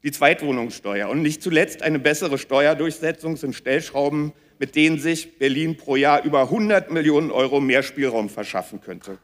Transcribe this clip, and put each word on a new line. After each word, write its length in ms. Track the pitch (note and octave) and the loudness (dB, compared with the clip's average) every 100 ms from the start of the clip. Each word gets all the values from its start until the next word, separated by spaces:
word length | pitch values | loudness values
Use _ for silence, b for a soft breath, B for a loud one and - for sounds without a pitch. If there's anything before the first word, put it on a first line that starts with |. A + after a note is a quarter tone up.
die 80 | D3 | -6
Zweitwohnungssteuer 960 | C#3+ C#3+ E3 D3 B2+ A#2 - G2+ G2+ G2+ | 2 2 2 0 -2 -4 -6 -6 -4 -2
und 140 | C#3 | 0
nicht 180 | D3+ D3+ | -2 -2
zuletzt 400 | F#3 D#3 - - | 0 2 2 -2
eine 160 | D#3+ D3+ | -2 0
bessere 400 | C#3 D3+ F3 C#3 | 0 0 -2 -4
Steuerdurchsetzung 960 | - C3+ D3 D3+ D#3+ D#3 D#3+ E3 D#3+ D#3+ | 0 2 4 2 -2 -2 -6 -4 -6 -6
sind 200 | C#3 A#2 | -6 -6
Stellschrauben, 760 | - C#3 D#3+ C#3 C#3+ D3+ D3+ b b b | -2 -2 -2 -2 0 0 -4 b b b
mit 160 | C3+ D3+ | -4 2
denen 240 | D#3 D#3 | 4 2
sich 400 | D#3 D#3+ - _ | -2 -4 -6 _
Berlin 360 | C3+ C3+ D#3+ D#3 | 0 0 -4 -6
pro 200 | - C#3 | -2 2
Jahr 280 | C#3 C#3+ | 4 4
über 280 | - C#3+ B2+ | 4 2 2
hundert 400 | A3 G#3+ G3+ G3 | 0 2 2 2
Millionen 400 | E3 D3+ D3 D#3 | 0 4 2 2
Euro 280 | - B2+ C#3 | 0 2 2
mehr 220 | C3+ B2+ | 2 2
Spielraum 480 | C3+ - C3+ A2+ G#2 | 0 -4 -2 -2 -4
verschaffen 500 | G#2+ G#2 F#2 - G2 | -6 -8 -8 -8 -14
könnte. 380 | - F#2 - F#2+ | -14 -16 -14 -18